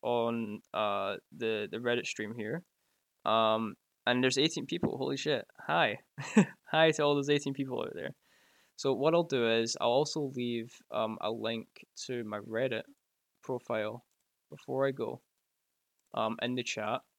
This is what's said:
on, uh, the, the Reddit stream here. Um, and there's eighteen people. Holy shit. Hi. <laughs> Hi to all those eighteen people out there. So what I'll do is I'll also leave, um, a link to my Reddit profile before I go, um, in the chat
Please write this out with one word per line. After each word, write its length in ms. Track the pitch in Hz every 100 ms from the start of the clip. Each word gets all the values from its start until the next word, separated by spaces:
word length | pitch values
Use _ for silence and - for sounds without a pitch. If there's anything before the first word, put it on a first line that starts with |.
on, 580 | - 120 117 117 110 104 -
uh, 420 | - 104 101 98 98 - 76
the, 300 | 113 107 104
the 80 | 110
Reddit 280 | 120 120 -
stream 280 | - 107 120
here. 260 | 107 160 - _ _ _ _ _
Um, 520 | - 113 110 110 110 - _ _ -
and 160 | 123
there's 140 | 131 135
eighteen 300 | 156 - 139
people. 320 | - - 135
Holy 180 | 135 139
shit. 280 | 147 127 - - -
Hi. 320 | 165 113 101 - - -
<laughs> 120 | 220 170 - -
Hi 180 | 160 160
to 120 | 156
all 120 | 147
those 160 | 147 139
eighteen 240 | 147 139
people 260 | 135 135 123
out 120 | -
there. 160 | - - - _ _ _ _ _ -
So 160 | 139
what 200 | 117 147
I'll 80 | 170
do 260 | 165 135 117
is 280 | 113 113 -
I'll 80 | 120
also 440 | 127 151 160 139
leave, 380 | 123 120 117 113 - _
um, 260 | - 110 110
a 100 | 107
link 380 | 117 110 113 - - - - -
to 180 | 123
my 160 | 110 104
Reddit 420 | 110 110 131 113 - _ _ _ _ _
profile 640 | - 123 - 110 107 123 - _ _ _ _
before 360 | 151 - 131 135
I 40 |
go, 300 | 135 117 131 _ _ _ _ _ _ _ _ _
um, 220 | - 110 113
in 140 | 120 123
the 80 |
chat 360 | 120 - 104 123 -